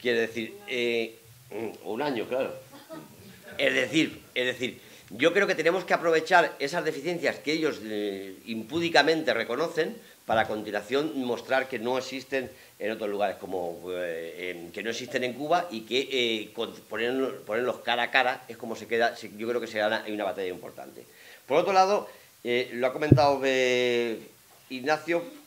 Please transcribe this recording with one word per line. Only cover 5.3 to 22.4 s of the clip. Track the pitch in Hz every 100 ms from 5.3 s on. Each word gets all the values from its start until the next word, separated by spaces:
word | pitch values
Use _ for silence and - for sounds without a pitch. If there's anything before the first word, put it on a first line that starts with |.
creo | 180 196
que |
tenemos | 180 156 185 180
que |
aprovechar | 180 165 160 160 180 160 -
esas | 139 170
deficiencias | 156 151 147 170 135 -
que | 139
ellos, | 160 156 107
eh, | 110 104 104 98 98 95 -
impúdicamente | 113 110 156 170 151 143 165 127
reconocen | 113 107 123 165 156 170 226 - - -
para | 110
a | 107
continuación | 107 107 101 104 131 156 139 127
mostrar | 113 - 131 127
que | 120
no | 117 127
existen | 127 131 131 135 123 - - -
en | 104
otros | 107 107
lugares, | 101 101 92
como, | 95 92 87 82 87
eh, | 90 87 82 82 82 90 85
en, | 85
que | 104
no | 104
existen | 113 123 127 123
en |
Cuba | 117 151 175 -
y | 113
que, | 107 127 139
eh, | 135 120 110 104
con, | - 107 - -
ponerlo-, | 107 117 131 131 101
ponerlos | - 110 123 107
cara | - 120
a | 120
cara | 135 123 131 -
es | 113
como | 113 110
se | 104
queda, | 117 117 -
se, | 107 104
yo | 113
creo | 120
que | 113
se | 107
gana, | 107 110 -
hay |
una | 107
batalla | 98 92 92
importante. | 90 - - 67 - - - - - -
Por | 147
otro | 180
lado, | 190 190 208 - - - -